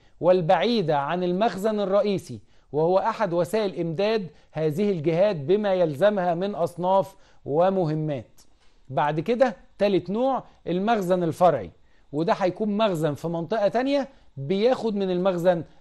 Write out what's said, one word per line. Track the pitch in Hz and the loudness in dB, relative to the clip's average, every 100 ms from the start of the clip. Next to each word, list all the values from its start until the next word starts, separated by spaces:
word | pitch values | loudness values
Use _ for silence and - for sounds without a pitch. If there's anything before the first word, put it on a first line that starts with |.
| _ - | _ -2
والبعيدة | 156 185 160 185 196 240 160 147 | 2 4 4 2 2 0 0 0
عن | 139 175 | 0 -2
المخزن | 180 180 226 190 202 214 | -2 0 -2 -2 -2 -2
الرئيسي، | 196 196 208 190 - 117 - - _ | 0 0 2 -2 -6 -14 -16 -20 _
وهو | 143 160 185 | -2 2 2
أحد | 202 214 208 | 0 -2 -2
وسائل | 170 170 214 208 143 | 0 0 0 -2 -4
إمداد | 170 160 202 226 185 - _ | -4 -2 -2 -2 -4 -12 _
هذه | - 160 151 208 | -4 -2 0 0
الجهات | 185 147 165 202 180 | 0 0 2 2 0
بما | 135 202 208 | 0 0 2
يلزمها | 185 170 139 196 208 180 | 2 0 2 2 2 0
من | 170 196 202 | -2 -4 -4
أصناف | 165 - 180 190 190 - - - - | -4 -2 0 2 0 -6 -20 -18 -4
ومهمات. | 143 180 190 165 156 156 139 107 - - _ _ - - | 0 2 2 0 -2 -4 -6 -10 -20 -20 _ _ -20 -8
بعد | 131 147 151 | -2 0 0
كده | 156 233 262 - - - | -2 2 2 0 -12 -2
تالت | 202 190 175 | 2 2 0
نوع | 208 262 254 - - - | -2 0 -2 -6 -12 -4
المخزن | 175 202 233 180 185 | -2 0 0 0 0
الفرعي، | 170 143 180 143 90 - - _ _ | 0 2 4 4 -2 -14 -20 _ _
وده | 143 170 | -4 -2
هيكون | 220 190 175 214 202 | 0 -2 -2 -2 0
مخزن | 220 170 165 | 0 0 -2
في | 202 202 | -2 -6
منطقة | 170 165 220 202 | -6 -4 0 0
تانية | 220 262 285 262 - - - | 0 0 0 -2 -10 -20 -12
بياخد | 139 190 220 254 226 202 | -4 0 2 0 0 -2
من | 196 | -2
المخزن | 180 190 180 170 175 147 - | 0 0 2 2 0 -2 -14